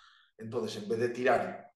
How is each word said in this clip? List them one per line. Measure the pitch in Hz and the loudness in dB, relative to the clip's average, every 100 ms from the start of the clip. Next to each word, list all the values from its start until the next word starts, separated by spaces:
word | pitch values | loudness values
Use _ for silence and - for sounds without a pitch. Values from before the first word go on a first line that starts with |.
| - _ _ - | -20 _ _ -14
entonces | 113 113 110 104 | -6 -4 -4 -4
en | 104 | -2
vez | 113 | 0
de | 120 | 0
tirar | 123 123 - - - - | 2 4 4 2 -8 -14